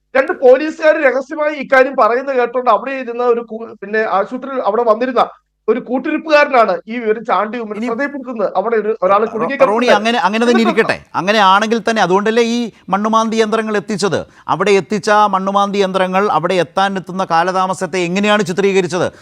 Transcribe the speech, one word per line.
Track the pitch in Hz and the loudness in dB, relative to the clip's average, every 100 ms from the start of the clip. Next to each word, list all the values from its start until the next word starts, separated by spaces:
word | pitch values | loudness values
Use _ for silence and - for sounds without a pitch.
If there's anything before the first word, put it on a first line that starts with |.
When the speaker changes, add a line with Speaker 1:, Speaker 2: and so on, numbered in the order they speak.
| _ 262 | _ -2
Speaker 1:
രണ്ട് | 320 | -2
പോലീസുകാർ | 359 254 269 311 311 311 311 | 2 6 6 4 0 2 4
രഹസ്യമായി | 277 247 262 311 302 294 | 2 0 -4 -4 -4 -4
ഇക്കാര്യം | 254 262 269 262 | 0 2 2 2
പറയുന്നത് | 214 247 277 262 | 2 2 -2 -2
കേട്ടോണ്ട് | 240 247 247 | 0 -2 0
അവിടെ | 208 247 | 0 0
ഇരുന്ന | 269 233 233 | -8 -8 -4
ഒരു | 247 233 | 0 0
കു-, | 233 220 226 220 | -4 -14 -14 -14
പിന്നെ | 202 220 220 | -6 -4 0
ആശുപത്രിയിൽ | 185 196 254 262 262 | -2 -2 -6 -8 -4
അവിടെ | 196 220 | -2 0
വന്നിരുന്ന | 233 214 262 240 170 - _ _ - | 0 0 0 0 -2 -4 _ _ -4
ഒരു | 226 | -2
കൂട്ടിരിപ്പുകാരനാണ് | 226 262 302 302 320 294 294 254 214 175 208 | -2 -6 -4 -6 2 2 4 2 2 0 -6
ഈ | 240 | -6
ഒരു | 220 220 | -4 -4
ചാണ്ടി | 226 185 214 240 | -2 -2 -2 -6
ഉമ്മൻ | 214 208 | -8 -8
Speaker 2:
ഇനി | 240 | -6
Speaker 1:
ശ്രദ്ധയിൽപ്പെടുത്തുന്നത്. | 233 285 285 254 226 185 180 | -4 -6 -6 -10 -4 -4 -2
അവിടെ | 202 226 | -2 -2
ഒരു, | 208 220 | -2 -2
ഒരാൾ | 185 202 | 2 2
Speaker 2:
റോ-, | 220 | 0
Speaker 1:
കുടുങ്ങിക്കിടപ്പുണ്ട്. | 220 - 277 269 | -4 -4 0 2
Speaker 2:
റോണി, | 220 247 | 2 2
അങ്ങനെ, | 208 220 233 | 2 2 0
അങ്ങനെ | 180 220 240 | 0 0 2
തന്നെ | 233 | 2
Speaker 1:
എന്നിട്ട് | 220 214 | 2 0
Speaker 2:
ഇരിക്കട്ടെ. | - 85 - 131 | 0 -2 -6 -6
അങ്ങനെ | 180 220 | 0 4
ആണെങ്കിൽ | 190 196 220 233 233 | 4 4 2 -2 0
തന്നെ | 220 | 0
അതുകൊണ്ടല്ലേ | 175 190 208 226 | 2 2 2 2
ഈ | 233 240 233 - - | 0 0 -4 -10 -4
മണ്ണുമാന്തി | 190 220 220 226 220 | -2 0 0 0 0
യന്ത്രങ്ങൾ | 220 220 220 208 | 0 0 -2 -4
എത്തിച്ചത്. | - 202 190 127 82 _ - | -4 -4 -2 -2 -6 _ -4
അവിടെ | 156 196 | -2 2
എത്തിച്ച | 196 - 208 220 | 2 0 -4 2
ആ | 208 208 | 4 4
മണ്ണുമാന്തി | 190 190 202 202 202 | 0 0 0 0 0
യന്ത്രങ്ങൾ | 190 190 185 185 208 | 0 0 0 0 0
അവിടെ | 156 175 | 0 0
എത്താൻ | 185 160 - 196 190 | 0 0 0 -2 -2
എത്തുന്ന | 170 185 185 | -8 -6 -2
കാലതാമസത്തെ | 165 180 185 185 185 180 185 | 0 0 0 -2 -4 -4 -4
എങ്ങനെയാണ് | 170 185 208 208 | -2 0 2 0
ചിത്രീകരിച്ചത്? | 175 185 196 190 180 175 123 - | 0 0 0 2 0 -2 -4 -6